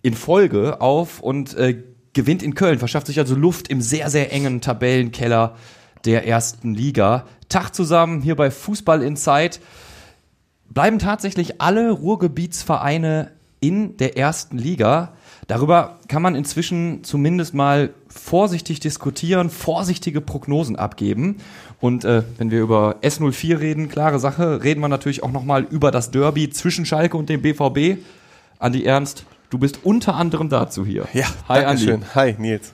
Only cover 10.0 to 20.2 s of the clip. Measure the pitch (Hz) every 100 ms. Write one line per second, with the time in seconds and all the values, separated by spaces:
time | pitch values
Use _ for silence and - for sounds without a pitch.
10 | - _ _ _ _ _ _ 135 180 226
11 | 175 214 196 175 170 - 160 208 233 175
12 | 156 208 175 139 175 - - 156 143 160
13 | 160 156 - - _ _ 143 190 214 -
14 | 131 - 139 160 - 127 131 180 107 151
15 | 170 - - - - 113 147 170 151 -
16 | - 147 180 139 156 - 170 175 170 147
17 | - 143 147 180 160 139 143 143 139 -
18 | _ - - 170 208 170 - 156 156 -
19 | 143 139 165 185 175 - - 165 185 180
20 | - 147